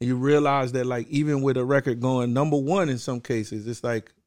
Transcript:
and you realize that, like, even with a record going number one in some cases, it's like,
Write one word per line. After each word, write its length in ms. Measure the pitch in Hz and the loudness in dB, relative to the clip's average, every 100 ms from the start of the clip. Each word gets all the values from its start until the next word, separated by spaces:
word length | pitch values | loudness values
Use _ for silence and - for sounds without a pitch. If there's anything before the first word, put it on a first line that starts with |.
and 60 | 123 | -2
you 80 | 127 | 0
realize 560 | 135 147 147 139 127 | 4 4 4 2 0
that, 140 | 131 123 | -2 -2
like, 200 | 123 113 | -2 -2
even 340 | 147 151 143 | 0 0 2
with 120 | 135 127 | 2 0
a 80 | |
record 360 | 127 139 - 117 | 2 2 2 0
going 320 | 127 131 120 | 0 0 0
number 240 | 123 151 147 | 0 2 2
one 320 | 139 196 165 | 2 0 0
in 80 | 123 | -2
some 240 | - 123 | -4 -6
cases, 460 | - 117 104 107 107 | -4 -4 -4 -8 -8
it's 160 | 117 | -6
like, 280 | 123 113 - _ | -4 -4 -6 _